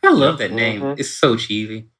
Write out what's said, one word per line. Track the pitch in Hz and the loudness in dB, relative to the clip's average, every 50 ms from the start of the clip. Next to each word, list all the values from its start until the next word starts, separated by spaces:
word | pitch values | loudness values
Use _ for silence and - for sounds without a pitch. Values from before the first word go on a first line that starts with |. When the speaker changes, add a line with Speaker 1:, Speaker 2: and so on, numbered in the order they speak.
Speaker 1:
I | - 381 | 6 6
love | 339 262 269 185 165 | 6 6 4 2 2
that | 139 117 - 107 | 0 -6 -6 -4
name. | 113 113 113 110 104 | -2 -2 -2 -2 -4
Speaker 2:
Mm-hmm. | 139 139 143 143 | -6 -6 -6 -6
Speaker 1:
It's | - - - | -8 -10 -2
so | - - 143 113 | 2 2 2 2
cheesy. | 113 - - 107 107 110 107 110 110 110 _ _ | 2 -2 -6 -6 -6 -6 -8 -10 -14 -14 _ _